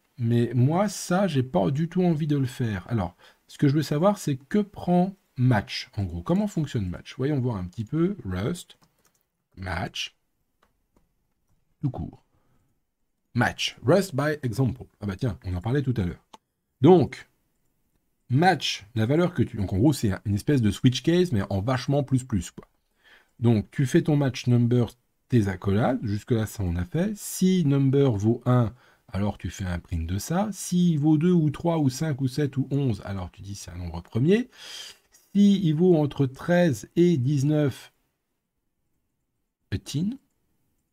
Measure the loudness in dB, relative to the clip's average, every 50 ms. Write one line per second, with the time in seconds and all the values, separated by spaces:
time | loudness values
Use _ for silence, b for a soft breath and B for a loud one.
0 | _ _ _ -4 -2 0 2 2 2 2 2 2 2 2 2 0 0 -2 -4 -8
1 | -4 -2 0 0 0 0 0 -2 -2 0 0 0 0 0 0 -2 -4 -2 -2 0
2 | 2 2 2 0 0 0 0 0 -2 -2 -4 -4 -4 -4 -4 -6 -4 -4 -4 -2
3 | -2 -4 -8 b b b b b b _ -4 0 0 2 2 0 0 -2 -2 0
4 | 2 2 0 0 -2 -6 -6 -6 -6 _ -2 0 0 -2 -6 -8 -2 0 2 2
5 | 2 0 -4 -10 _ _ _ 0 2 2 2 2 0 -4 -8 -12 -12 -8 -6 -6
6 | -6 -4 -6 -6 -2 -2 0 0 0 -2 -2 -4 -4 -2 -4 -4 -4 -4 -6 -10
7 | -12 -14 -8 -6 -4 -2 -2 -2 -2 -2 -4 -4 -6 -8 -8 -10 -8 -6 -2 0
8 | 0 -2 -2 -6 -8 -8 -6 -4 -4 -4 -4 -6 -10 -16 -20 _ _ _ _ _
9 | _ _ _ _ _ _ _ _ _ _ _ -12 -8 -6 -6 -6 -6 -8 -8 -10
10 | -12 -12 -14 _ _ _ _ _ _ _ _ _ _ _ _ _ _ _ _ _
11 | _ _ _ _ _ _ _ _ _ _ _ _ _ _ _ _ -6 -4 -4 -6
12 | -8 -10 -12 -18 _ _ _ _ _ _ _ _ _ _ _ _ _ _ _ _
13 | _ _ _ _ _ _ -4 -2 -2 -2 -2 -4 -8 -8 -8 -4 0 2 2 2
14 | 2 0 -4 -4 -2 -2 -4 -4 -4 -4 -2 0 -2 -2 -2 -4 -10 -18 _ _
15 | -8 -8 -6 -4 -4 -4 -4 -6 -8 -8 -8 -6 -4 -2 -2 0 0 -2 -2 -2
16 | -2 -4 -6 -8 _ _ -20 -20 _ _ _ _ _ _ _ _ 8 8 8 8
17 | 6 2 -2 -10 -20 -20 _ _ _ _ _ _ _ _ _ _ _ _ _ _
18 | _ _ _ _ _ -2 2 4 4 4 4 2 -2 -6 -6 -8 -12 -8 -4 -2
19 | 0 2 2 2 2 0 0 0 -2 -2 -2 -4 -4 -2 0 2 4 4 4 2
20 | 0 -2 -2 -2 -2 -2 -2 -2 0 0 2 2 2 2 2 2 2 2 2 2
21 | 0 0 2 2 2 0 0 -2 -2 -2 -4 -4 -2 -2 -4 -2 -2 -2 -2 -2
22 | 0 -2 -2 -4 -2 -2 -4 -4 -4 -6 -12 -20 -20 _ _ _ _ _ b b
23 | b b b b b b b 0 2 2 2 2 0 -2 -2 -2 0 2 2 2
24 | 2 2 2 2 2 0 -2 -2 0 2 2 4 4 4 2 2 0 0 -4 _
25 | _ _ _ _ _ _ 2 2 2 2 -2 -2 -2 0 0 2 2 0 0 -2
26 | -4 -4 -6 -6 -2 -2 -2 -2 -2 -4 -6 -4 -4 -2 -2 -4 -4 -4 -4 -4
27 | -2 -4 -4 -8 -10 -12 -4 0 2 2 2 2 2 2 2 2 2 2 4 4
28 | 4 2 2 2 2 0 0 0 0 2 2 2 2 0 b b b b b b
29 | b -10 -6 -4 -2 -2 -4 -6 -10 -12 -8 -8 -6 -6 -6 -6 -6 -6 -6 -6
30 | -4 -4 -4 -6 -4 -4 -2 -2 -2 -4 -6 -10 -6 -2 0 2 2 2 2 2
31 | 2 2 4 4 4 4 4 4 2 0 -2 -2 -2 -2 0 2 0 0 0 -2
32 | -4 -4 -4 -2 -4 -4 -2 -2 -4 -2 -2 -4 -4 -2 -2 -2 -2 -2 -2 -4
33 | -6 -8 -8 -8 -10 -12 -14 -16 -14 -14 -14 -14 -14 -14 -12 -12 -10 -10 -10 -10
34 | -12 -6 -4 0 2 4 2 2 0 B B B B B B B B B B B
35 | B B _ _ _ _ 2 4 6 6 6 4 2 0 2 4 4 4 6 4
36 | 2 0 0 -2 -2 -2 -4 -6 -2 0 2 4 4 2 2 -2 -6 -4 _ 2
37 | 4 4 4 2 0 0 0 0 2 2 2 2 0 0 -2 -6 -12 -20 _ _
38 | _ _ _ _ _ _ _ _ _ _ _ _ _ _ _ _ _ _ _ _
39 | _ _ _ _ _ _ _ _ _ _ _ _ _ _ -10 -10 -10 -6 -6 -4
40 | -4 -4 -6 -8 _ _ _ _ _ _ _ _ _ _ _ _ _ _